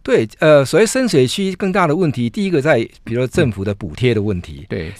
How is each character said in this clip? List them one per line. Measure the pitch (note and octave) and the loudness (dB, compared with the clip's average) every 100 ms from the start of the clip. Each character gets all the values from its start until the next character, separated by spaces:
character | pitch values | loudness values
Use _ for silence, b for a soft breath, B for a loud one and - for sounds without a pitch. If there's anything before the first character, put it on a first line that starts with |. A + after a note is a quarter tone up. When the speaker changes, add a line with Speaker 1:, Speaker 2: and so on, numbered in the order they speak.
Speaker 1:
对， | - B3 A2 - | 0 0 0 0
呃， | D#3+ D3 | 4 6
所 | C3+ E3+ | 6 2
谓 | A3 | 2
深 | C4 B3+ | 0 0
水 | D#3 B2+ | 2 2
区 | - F#3+ | 0 -4
更 | F#3 G3 | -4 -2
大 | G3 E3+ | 0 0
的 | |
问 | D#3 E3+ | 2 0
题， | B2+ A#2 | 0 -4
第 | A3 F#3+ | -2 -2
一 | |
个 | D#3+ | 0
在 | C#3+ C3 - - | 2 0 0 -10
比 | - | -8
如 | A#2 | -4
说 | B2+ | -4
政 | - C#3+ | 0 -2
府 | F#2+ | -2
的 | G2 | -6
补 | G2+ F2 | -6 -8
贴 | D2+ B2 | -2 0
的 | G#2+ | 0
问 | G2+ F2+ | 0 -4
题， | - C#2+ D#2 | -6 -14 -10
Speaker 2:
对， | G#2 E2 | -10 -10